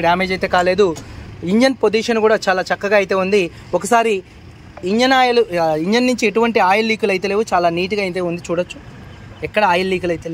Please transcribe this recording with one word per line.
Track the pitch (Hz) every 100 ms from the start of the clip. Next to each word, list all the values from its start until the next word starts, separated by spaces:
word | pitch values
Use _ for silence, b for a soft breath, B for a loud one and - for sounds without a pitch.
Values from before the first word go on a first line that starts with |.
| 165
డ్యామేజ్ | 175 185 185
అయితే | 185 180
కాలేదు. | 180 185 190 151 B B B - 165
ఇంజన్ | 220 262 240
పొజిషన్ | 214 220 220 226 220
కూడా | 214 -
చాలా | 185 180
చక్కగా | 180 202 208
అయితే | 196 190
ఉంది. | 190 208 170 B B 175
ఒకసారి | 196 233 226 196 - B - - - - 180
ఇంజన్ | 220 254 262
ఆయిల్, | 247 240 220 175
ఆ, | 160 156 175
ఇంజన్ | 233 254
నుంచి | 247 214
ఎటువంటి | 208 233 226 185
ఆయిల్ | 208 220
లీకులు | 220 202
అయితే | 190 196
లేవు, | 202 220
చాలా | 185 175 170
నీట్గా | 185 208 190
అయితే | 180 175
ఉంది | 170 -
చూడొచ్చు, | 175 - - - - - - - - 156
ఎక్కడ | 214 202
ఆయిల్ | 175 190
లీకులు | 185 175
అయితే | 160 165